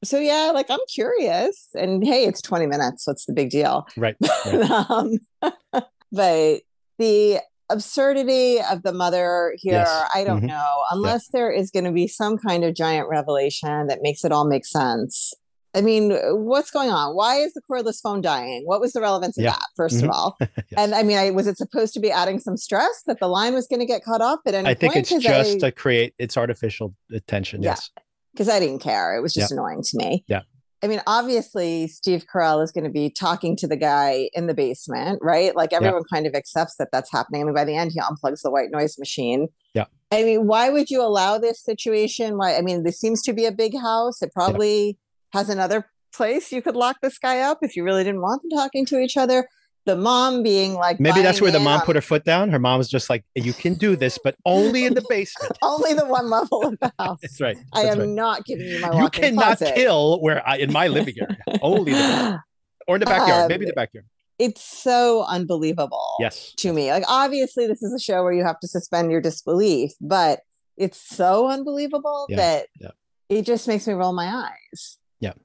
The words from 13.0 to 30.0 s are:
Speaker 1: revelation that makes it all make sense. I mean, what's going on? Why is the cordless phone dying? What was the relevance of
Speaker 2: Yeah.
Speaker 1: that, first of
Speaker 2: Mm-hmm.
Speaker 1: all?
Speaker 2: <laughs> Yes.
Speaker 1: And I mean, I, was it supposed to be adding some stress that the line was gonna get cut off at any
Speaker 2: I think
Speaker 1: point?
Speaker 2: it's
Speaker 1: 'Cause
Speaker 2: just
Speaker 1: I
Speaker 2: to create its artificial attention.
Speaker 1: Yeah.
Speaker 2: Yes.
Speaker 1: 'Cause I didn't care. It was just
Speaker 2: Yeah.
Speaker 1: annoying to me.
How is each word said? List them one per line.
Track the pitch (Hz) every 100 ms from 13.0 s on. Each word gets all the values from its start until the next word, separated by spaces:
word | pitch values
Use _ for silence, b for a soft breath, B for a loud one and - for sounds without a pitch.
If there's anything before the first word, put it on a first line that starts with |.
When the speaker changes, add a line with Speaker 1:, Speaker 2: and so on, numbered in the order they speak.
| 131
Speaker 1:
revelation | 151 147 143 139 - 151 151 147
that | 135
makes | 147 147 165
it |
all | 151 147
make | 139 -
sense. | 156 131 117 - - - - _ _ _ 196
I |
mean, | 208 220 208 196 117
what's | 202 220 269 -
going | 294 269
on? | 180 143 165
Why | 220 277
is | 302
the | 311 _
cordless | 254 226 220
phone | 233 202
dying? | 170 143 123 123 147
What | 202
was | 240
the | 247
relevance | 214 196 180 208
of |
Speaker 2:
Yeah. | 113
Speaker 1:
that, | - 50 -
first | 165 120
of |
Speaker 2:
Mm-hmm. | 131
Speaker 1:
all? | 76 92 -
Speaker 2:
<laughs> | 117 -
Yes. | - -
Speaker 1:
And | 208 208
I |
mean, | 214 202
I, | 196
was | 190 202
it | 190
supposed | - - 220 -
to |
be | 208
adding | 165 180 196
some | - 185
stress | - 208 320 466 -
that | -
the | 185
line | 180 226
was | 254 247
gonna | 247 240
get | 233
cut | - 226
off | 226 311 -
at | 196
any | 185
Speaker 2:
I |
think | 131 240
Speaker 1:
point? | 311
Speaker 2:
it's | -
Speaker 1:
'Cause | 349
Speaker 2:
just | 240 135 208 202
Speaker 1:
I | 143
Speaker 2:
to |
create | - 139 120 117 _
its | 120 -
artificial | 117 117 113 - 107 98 _
attention. | 113 - 104 95 101
Speaker 1:
Yeah. | 101
Speaker 2:
Yes. | - - - _ _ _ -
Speaker 1:
'Cause | 208
I | 214
didn't | 165 135
care. | 151 104 87 104
It |
was | 151
just | - 104
Speaker 2:
Yeah. | 139
Speaker 1:
annoying | 98 78
to | 135
me. | 117